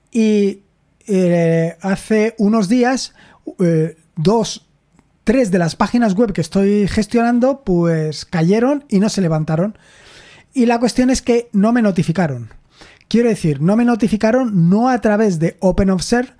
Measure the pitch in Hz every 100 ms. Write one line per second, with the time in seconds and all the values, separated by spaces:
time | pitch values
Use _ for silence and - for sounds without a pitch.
0 | _ 233 220 214 196 202 _ _ _ _
1 | - 190 180 170 165 165 165 - 190 190
2 | - 220 220 220 202 226 185 247 240 262
3 | - - - _ - - 180 165 160 160
4 | _ - 156 226 214 - - _ _ _
5 | _ _ - 247 233 185 170 - 202 240
6 | 233 185 233 180 151 196 196 208 202 -
7 | 214 233 233 240 247 277 - 175 170 160
8 | 156 147 - 170 165 208 240 285 - 196
9 | 208 - 175 160 156 160 190 214 _ -
10 | - - - - _ - 233 233 240 -
11 | 254 262 - 240 233 208 208 247 214 175
12 | - 165 170 127 117 - _ _ - -
13 | - 220 240 202 165 139 160 214 240 233
14 | 208 208 220 240 254 196 165 202 247 247
15 | 226 208 220 170 165 - 185 180 196 190
16 | - 240 247 _